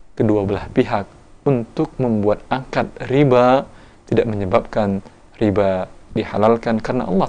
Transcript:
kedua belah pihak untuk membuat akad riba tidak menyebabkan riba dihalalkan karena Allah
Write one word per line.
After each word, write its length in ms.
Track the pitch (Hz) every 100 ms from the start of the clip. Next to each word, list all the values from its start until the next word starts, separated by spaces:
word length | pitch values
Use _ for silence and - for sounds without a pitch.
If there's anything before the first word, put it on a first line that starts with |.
| -
kedua 320 | - 117 107 98
belah 240 | 98 -
pihak 400 | - 117 113 98 - - - -
untuk 400 | 127 113 - 156 -
membuat 480 | 123 110 104 104 -
akad 400 | 127 131 135 113 - -
riba 560 | 131 143 123 123 131 - - - - -
tidak 240 | 113 117
menyebabkan 720 | 104 95 117 - 117 104 98 - - - -
riba 480 | 110 98 98 92 90 - -
dihalalkan 640 | - 104 107 107 117 120 110
karena 320 | - 127 120
Allah 160 | 185